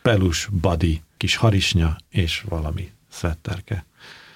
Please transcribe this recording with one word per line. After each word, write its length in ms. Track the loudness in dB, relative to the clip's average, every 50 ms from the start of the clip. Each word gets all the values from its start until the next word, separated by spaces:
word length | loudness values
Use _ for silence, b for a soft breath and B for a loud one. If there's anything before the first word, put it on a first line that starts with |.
pelus, 480 | 0 2 2 4 4 2 2 0 -2 -2 -2 0
badi, 400 | 2 2 2 2 2 2 0 0 -4 _ _ -6
kis 180 | -4 -2 0
harisnya 600 | 2 4 4 4 4 2 2 2 2 2 2 0 -2 -8 _
és 340 | -2 0 0 0 -2 -6 -6 -6
valami 420 | -6 -4 -4 -4 -4 -6 -8 -10 -14 _ _ _
szvetterke. 760 | -10 -6 -4 -4 -4 -4 -6 -8 -8 -8 -8 -8 -8 -8 -8 -10 b b b b b b b b b